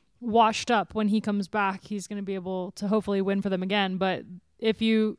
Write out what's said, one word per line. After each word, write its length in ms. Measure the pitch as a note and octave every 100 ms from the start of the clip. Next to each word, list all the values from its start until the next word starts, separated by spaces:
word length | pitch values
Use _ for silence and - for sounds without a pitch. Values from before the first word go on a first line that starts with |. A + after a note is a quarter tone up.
| _ _
washed 500 | A#3+ A3+ A3 A3 -
up. 240 | A3+ F3
When 140 | A3 G#3
he 120 | G#3+
comes 260 | G#3 G3+ F#3
back, 380 | G#3+ G3 F#3+
he's 240 | - G#3 -
gonna 140 | G3+
be 120 | G3
able 380 | F#3+ F3+ F#3 F3+
to 160 | - G3+
hopefully 320 | G#3+ G3+ G3
win 220 | G3 G3
for 60 | G3
them 140 | F#3
again. 340 | F#3 G#3 F#3+ F#3
But 280 | F#3+ D#3+ - F3+ - _
if 240 | A3 -
you, 360 | A3+ A3 G#3+